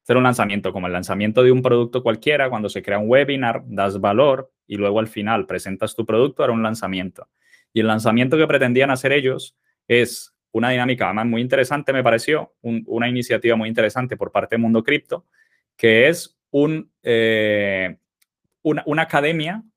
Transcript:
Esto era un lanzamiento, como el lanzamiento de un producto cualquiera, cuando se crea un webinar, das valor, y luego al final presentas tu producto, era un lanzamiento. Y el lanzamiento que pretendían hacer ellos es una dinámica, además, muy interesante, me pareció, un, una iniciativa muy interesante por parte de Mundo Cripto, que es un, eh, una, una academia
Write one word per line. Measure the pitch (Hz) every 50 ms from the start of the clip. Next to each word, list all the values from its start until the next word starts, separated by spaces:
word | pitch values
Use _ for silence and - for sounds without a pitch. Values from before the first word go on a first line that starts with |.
Esto | _ - 120
era | 127
un | 127
lanzamiento, | 127 120 120 110 101 101 104 - 98 92
como | 101 90
el | 90 90
lanzamiento | 90 90 87 95 98 104 107 107 127 127
de | 127
un | 127 127 123
producto | 127 120 120 120 120 - 127 127
cualquiera, | 120 110 110 - 160 151 143 135 131
cuando | 123 110 107 101
se | - 101 90
crea | 104 101 101
un | 107 110
webinar, | 123 139 143 135 139 135 131 120 117 127 -
das | 127 110 98 98 98 98 101
valor, | 98 101 101 110 143 147 135 131 135 _ _ _ _
y | _ 104
luego | 101 101 101 101 110
al | 110 110
final | - 107 104 107 113 107 95
presentas | - 92 90 - 98 95 95 - 107 -
tu | - 113
producto, | - 107 110 127 147 - - 147
era | 123 117
un | 113 113
lanzamiento. | 110 110 110 - 95 95 92 92 95 _ - - _ _ _ _ _ _ _ _ _ _
Y | 113
el | 110 110
lanzamiento | 110 110 110 120 110 117 123 131 139 156
que | 160
pretendían | 147 147 135 135 123 123 127 135 143
hacer | 135 123 131 135 139
ellos | 147 135 131 131 131 - - _ _ _ _ _ _ _
es | _ 117 120 120 113 - - - - _ _ _ _
una | _ 113 117 123
dinámica, | 127 123 123 127 127 123 110
además, | 90 95 107 113
muy | 120 113 117 123
interesante, | 127 147 135 127 - 147 147 151 - 135
me | 131 123
pareció, | 117 113 113 117 - 151 151 156 - _ _ -
un, | 117 117 113 110
una | 113 113 117 120
iniciativa | 123 123 127 120 - 120 107 - 117 117
muy | 113 110 110
interesante | 113 120 110 107 - - 123 127 110
por | 98 101 95 _
parte | 101 95 - -
de | 117 117
Mundo | 113 113 113 107
Cripto, | - 147 147 _ _ 147 151 _ _ _ _ _ _ _ _ _ _ _
que | _ - 113 110 113 123 147
es | 170 175 - - _ _ _ _
un, | - 143 143 151 156 160 156 _ _ _ _
eh, | 131 117 113 113 113 113 110 107 107 104 104 101 101 98 95 92 90 85 _ _ _ _ _ _ _ _ _ _ _ _ _ _
una, | 160 147 156 -
una | - 143 160 165
academia | - - 147 143 151 165 165 151 160 185 226 - _ _